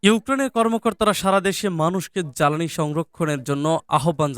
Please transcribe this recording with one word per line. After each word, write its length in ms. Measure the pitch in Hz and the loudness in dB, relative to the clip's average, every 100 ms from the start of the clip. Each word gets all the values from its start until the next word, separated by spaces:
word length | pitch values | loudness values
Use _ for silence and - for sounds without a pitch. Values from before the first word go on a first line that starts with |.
| 196 | 2
ইউক্রেনের 420 | 226 - 269 269 226 | 2 2 -2 0 0
কর্মকর্তারা 560 | 226 226 226 202 214 190 | 0 0 -2 0 0 2
সারা 180 | 190 190 185 | 2 2 2
দেশে 200 | 180 208 165 | 0 -2 0
মানুষকে 360 | 156 185 - 196 156 127 | 0 0 -4 -6 -6 0
জ্বালানি 300 | 147 151 165 - | 0 2 -2 -2
সংরক্ষণের 640 | 151 151 - - 160 147 127 | -2 -2 -4 -4 -2 -2 -2
জন্য 180 | 139 156 160 - 151 | -2 0 -2 0 0
আহ্বান 340 | 147 151 147 | 0 0 -2